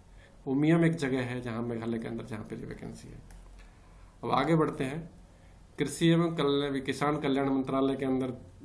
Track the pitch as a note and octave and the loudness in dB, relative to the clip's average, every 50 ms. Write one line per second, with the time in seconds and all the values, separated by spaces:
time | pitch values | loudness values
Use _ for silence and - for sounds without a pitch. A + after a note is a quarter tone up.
0 | - - - - - - - - - C#3 C3 C#3 D3 D#3 E3+ E3+ E3 D#3+ D#3+ - | -20 -20 -20 -20 -20 -20 -20 -12 -6 -2 0 2 4 6 6 6 6 4 2 0
1 | C#3+ B2+ C3 C3+ A#2+ A#2+ B2+ B2+ B2 B2 A2 A2+ A#2+ A#2+ A#2 A2+ A2+ A#2 A2+ A2+ | -2 -2 0 -2 -2 -2 -4 -6 -6 -6 -6 -4 -4 -4 -4 -4 -4 -4 -4 -4
2 | A2+ A#2+ A#2 A2+ A2+ - A2 G#2 A2 - A2+ A2+ - A#2 - - - A#2 A2+ - | -4 -6 -8 -8 -8 -8 -10 -10 -10 -10 -10 -10 -10 -10 -12 -10 -12 -12 -12 -14
3 | - - - - - - - - - - - - - - - - - - - - | -16 -16 -18 -18 -18 -18 -20 -20 -20 -20 -20 -20 -20 -20 -20 -20 -20 -20 -20 -20
4 | - - - - - A#2 A#2+ B2+ C#3 D#3 E3+ E3 D#3 C3+ - - C3+ C3 C#3 E3 | -20 -20 -16 -10 -4 0 0 2 4 4 4 4 4 2 0 -2 -4 -4 -4 -6
5 | E3 - - - - - - - - - - - - - - - D3 C#3 - - | -8 -12 -16 -20 -20 -20 -20 -20 -20 -20 -20 -20 -20 -14 -6 -4 -4 -4 0 2
6 | E3 E3 E3 E3 F3 E3 E3 D#3+ C#3+ C#3+ C#3+ C#3+ C#3+ C#3+ C3+ C3+ B2+ C#3+ C3+ C3+ | 4 6 6 6 4 2 0 0 2 2 2 2 0 0 -2 -2 -2 -2 -2 0
7 | C#3+ D3 D3+ D3 D3+ C3+ C3 C3+ C#3 C3+ C3+ C3+ C3 C3 C3+ C3+ C3+ C3+ C3+ C3+ | 0 0 0 0 0 2 2 2 2 2 2 2 0 0 2 2 2 2 2 0
8 | C#3 C3 C3 B2+ C3 B2+ A#2+ - - - - - - | 0 0 0 0 0 -2 -4 -8 -12 -18 -20 -20 -14